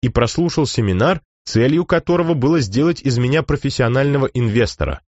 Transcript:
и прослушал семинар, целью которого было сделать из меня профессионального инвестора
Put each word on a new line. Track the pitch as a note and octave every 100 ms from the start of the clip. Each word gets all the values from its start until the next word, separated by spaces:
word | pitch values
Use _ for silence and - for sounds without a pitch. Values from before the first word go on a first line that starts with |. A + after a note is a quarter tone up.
и | A#2+
прослушал | A#2 A2+ - E3+ - C#3+
семинар, | - G#2 F#2 C#3 F#3 - _
целью | - A2+ B2 D#3+
которого | E3+ E3 - F3 E3+
было | D#3+ C3 E3
сделать | G#2+ A2 D#3+ E3
из | C#3 A#2+
меня | B2 D3+
профессионального | - D3 C#3 - A#2+ B2+ C#3+ C#3+ C3+
инвестора | B2 A#2 A2 G#2+ - C2+ C2+ -